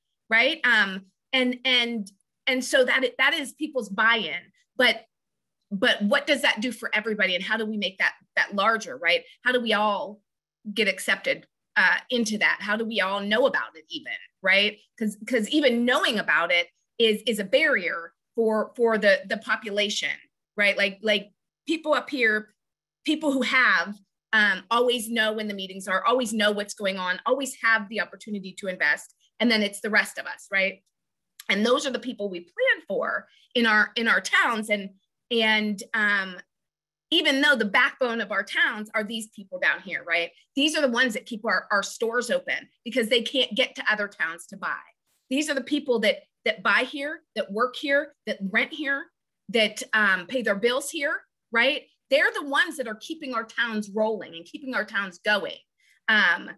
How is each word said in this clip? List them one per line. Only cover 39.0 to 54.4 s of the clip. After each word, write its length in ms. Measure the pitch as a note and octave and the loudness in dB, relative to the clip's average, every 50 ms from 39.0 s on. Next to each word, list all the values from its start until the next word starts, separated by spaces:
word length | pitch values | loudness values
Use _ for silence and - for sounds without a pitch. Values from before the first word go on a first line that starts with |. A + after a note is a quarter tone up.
| G#3+ | -4
these 260 | G#3+ A#3 A3 G#3+ - | -4 -6 -10 -10 -12
people 280 | _ - F#3+ - F#3 F3+ | _ -20 -16 -14 -6 -2
down 240 | F#3 D#3+ C#3+ E3 | 0 0 0 -2
here, 220 | F#3 F#3+ E3 C#3 - E3+ | -4 -8 -8 -8 -4 -2
right? 220 | E3 E3+ E3+ E3+ - _ _ _ - | -2 -2 -2 -2 -6 _ _ _ -2
These 220 | C4+ C#4+ D#4 D4+ D#4+ | 0 0 0 2 2
are 40 | |
the 80 | D4 B3+ | 2 2
ones 260 | A#3 A#3+ B3+ B3+ G3+ | 2 2 2 0 0
that 100 | - - | -4 -8
keep 180 | - A#3+ G#3+ A#3 | -10 -10 -8 -4
our, 240 | A3 F#3 F#3 - - | -2 -2 -2 -2 0
our 100 | G#3 G3 | 0 -2
stores 480 | F#3+ - - - A#3 A3 A#3 B3 A3+ A#3+ | -2 -2 -4 -4 -4 -2 -2 -2 -2 0
open 400 | F#3 F3+ - - C3+ D#3 - - _ _ - | -2 -2 -2 -4 -6 -6 -8 -12 _ _ -12
because 240 | A#3+ G#3+ B3+ A3+ G3+ | -4 -2 -2 0 2
they 140 | C4 A#3 A3 | 2 0 0
can't 320 | - - C4 G3+ - G#3+ | 0 -2 -2 -2 0 0
get 180 | A3+ B3+ - - | -2 -2 -2 -4
to 80 | C4+ C4+ - | -4 -2 -2
other 160 | G#3+ G#3 G3+ G3 | -2 -2 -2 -6
towns 380 | - - D#3+ D#3+ E3 E3 - - | -6 -4 -6 -6 -6 -8 -14 -18
to 100 | G3 E3+ | -14 -10
buy. 200 | F3+ D#3+ C3+ D2+ - - _ _ _ _ _ _ _ - | -8 -8 -8 -8 -10 -16 _ _ _ _ _ _ _ -4
These 180 | C4 C#4+ D4+ D4+ | -2 -2 -2 -2
are 60 | C#4+ | -2
the 60 | C4+ | -4
people 360 | - - D4 D4 - - A#3+ A3 | -4 -2 -2 -2 0 0 0 0
that, 160 | A3 G#3 F3 - - _ _ _ - | 2 0 -2 -2 -6 _ _ _ -4
that 160 | A3+ A3 - | -4 -4 -2
buy 220 | F#3 A3+ G3+ A3 C4 | 0 2 2 2 0
here, 380 | B3+ - C#4+ C#4 D4 D#4+ D#4+ _ _ - | -2 -6 -8 -8 -8 -8 -10 _ _ -8
that 160 | G#3+ - - | -8 -6 -4
work 240 | G3 G#3+ A#3+ B3 B3 | -2 -2 -2 -2 -4
here, 380 | - - C#4+ C#4 C#4+ D4+ D4 - _ _ G#3+ | -4 -2 0 2 2 0 -2 -8 _ _ -8
that 100 | G#3+ G#3+ G3 F#3+ | -8 -6 -6 -2
rent 200 | G3 A3+ C4+ - | -2 -2 -2 -2
here, 360 | D#4+ C#4+ D4+ C4+ C#4 C#4 E4+ - _ _ _ _ _ _ _ - | -4 -6 -4 -4 -4 -4 -6 -10 _ _ _ _ _ _ _ -2
that, 320 | F#3+ A3+ G#3+ G#3 G#3+ - - - - | 0 2 2 2 0 -6 -6 -2 0
um, 340 | A3 G#3+ G3+ F#3 F3+ F3 F3 | 2 2 2 2 0 -2 -4
pay 160 | B3 C4 G#3+ | -4 -2 0
their 100 | A3 G3 | 0 0
bills 380 | G3 G#3+ A#3+ B3 C4+ C#4 - | 2 2 0 0 0 -2 -4
here, 280 | - A#3+ D4+ D#4+ E4+ - - _ _ _ _ _ | -4 -4 -2 -2 -4 -4 -8 _ _ _ _ _
right? 300 | A3+ A3+ A#3+ C4+ D4+ - - _ _ _ _ - | 0 2 2 2 2 -2 -6 _ _ _ _ 0
They're 200 | C4 D4 F4+ G#4 | 2 4 4 2
the 160 | - G#4 D4+ C#4 | 0 -2 -4 -2
ones 300 | C4+ D4+ F4+ E4+ D#4 C#4 | 0 0 0 0 -2 -6
that 100 | B3 A3+ | -6 -8
are 120 | G#3+ A3 | -8 -10
keeping 320 | - - D#4+ D#4+ D#4 C4 B3+ | -10 -12 -12 -10 -8 -6 -6
our 100 | A3 A3+ | -6 -6
towns 460 | A3 - - A#3 A#3 A3 G#3+ G#3 G3+ | -6 -4 -4 -4 -2 -2 -4 -6 -4
rolling 460 | F#3+ G#3+ G#3+ A3 A3 F#3+ D#3 - E3 | -2 -2 0 0 -2 -4 -8 -12 -14
and 100 | E3 | -16